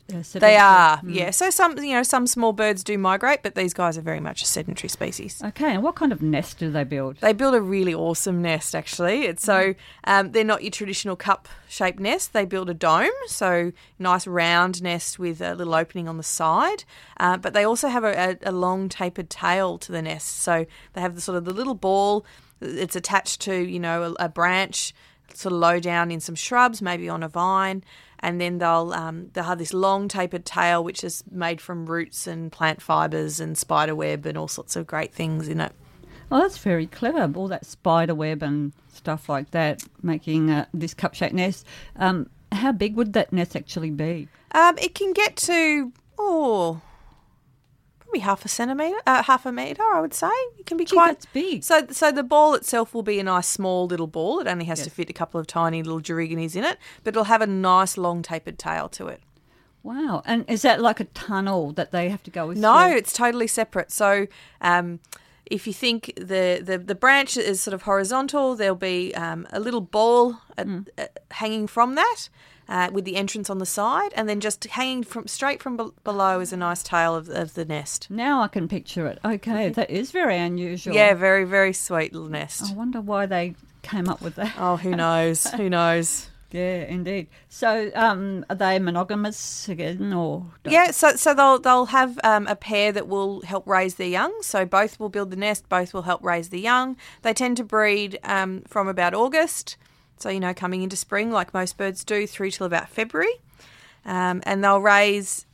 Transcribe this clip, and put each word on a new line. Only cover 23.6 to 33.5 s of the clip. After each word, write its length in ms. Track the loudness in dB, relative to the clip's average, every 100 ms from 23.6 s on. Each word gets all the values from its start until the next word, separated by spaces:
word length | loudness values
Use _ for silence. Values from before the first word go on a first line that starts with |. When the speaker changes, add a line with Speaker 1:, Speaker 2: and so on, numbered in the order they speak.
| -4 -4
Speaker 2:
know, 360 | -4 -2 -4 -4
a, 60 | -4
a 40 |
branch, 640 | 0 2 2 -2 -4 -8 -10 -20 _ _
sort 180 | -10 -4
of 60 | 2
low 200 | 4 4
down 320 | 2 0 0
in 80 | -4
some 160 | -8 -8
shrubs, 440 | -2 4 4 2
maybe 280 | -6 -4 -6
on 140 | -6
a 40 | -6
vine, 560 | -2 0 2 0 -4 -10 -20 -20 -8
and 200 | -4 -2
then 200 | -2 0
they'll, 340 | 2 2 2
um, 360 | -4 -6 -10 -10
they'll 100 | -6 -4
have 120 | -4
this 160 | -4
long 340 | 0 2 2 -2
tapered 380 | -4 -4 -6 -6
tail, 360 | 0 2 2
which 200 | 0 -6
is 200 | -10 -10 -12
made 280 | -6 -4 -6
from 280 | -8 -10 -6
roots 400 | -6 -6 -8 -10
and 240 | -8 -10
plant 300 | -2 -2 -2
fibres 560 | 0 0 0 -2 -4 -6
and 180 | -6